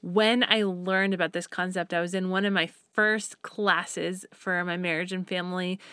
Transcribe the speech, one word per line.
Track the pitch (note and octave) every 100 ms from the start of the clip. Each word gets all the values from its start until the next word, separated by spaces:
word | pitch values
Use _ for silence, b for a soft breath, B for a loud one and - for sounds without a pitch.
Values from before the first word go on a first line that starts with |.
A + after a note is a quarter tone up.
when | F3 F3+ A3 A#3+
I | A#3+ A3
learned | G3+ F3+ F3+ F#3+ G3
about | F#3+ E3
this | F3 E3+
concept. | - F3+ F#3 F3
I | E3+
was | F3
in | F#3+ F#3
one | F#3
of | G3+
my | G3 E3+ - _
first | - G#3+ G#3+ G#3 -
classes | - - G3+ E3+ F#3 - E3 F#3 -
for | - - F3+
my | F3+ F3
marriage | F3+ D#3+ F3+
and | F#3 F3+
family | F#3 F3+ F3+ F3+ F#3 B